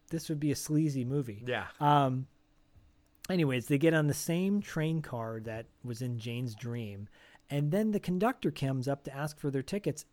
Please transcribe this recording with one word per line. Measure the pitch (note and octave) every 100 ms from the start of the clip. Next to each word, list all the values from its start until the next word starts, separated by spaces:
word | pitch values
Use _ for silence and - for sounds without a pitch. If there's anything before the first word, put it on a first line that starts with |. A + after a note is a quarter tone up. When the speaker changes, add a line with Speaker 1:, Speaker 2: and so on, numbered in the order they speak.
| -
Speaker 1:
this | D#3+ -
would | D3+
be | D3+
a | C3+
sleazy | - D3+ D#3 C3+
movie. | A#2+ C#3+ A#2+ G#2 A#2+
Speaker 2:
Yeah. | A#2 F2+ -
Speaker 1:
Um, | D3 D3 C3+ C3 C3 _ _ _ _ - - _ _ _ -
anyways, | F#3 C#3+ B2+ -
they | C#3+
get | D#3+
on | D#3+ D3
the |
same | C#3+ - E3+ F#3+ G#3
train | G3+ E3 D#3 D#3+
car | D3 A#2+ A2+ A2+
that | A2 A2 A2+ _
was | B2 A#2
in | B2+ A#2
Jane's | A#2 A#2 B2+
dream, | G#2+ A#2+ A#2+ G#2+ G2+ G#2 - - - -
and | C#3+ D3
then | F#3+ A3
the | G#3
conductor | - F3+ A3 C4 E3+
comes | - C3+ C3+ B2+
up | C#3
to | -
ask | C3+ D3+ -
for | D3
their | C3+
tickets, | - G3+ E3 - -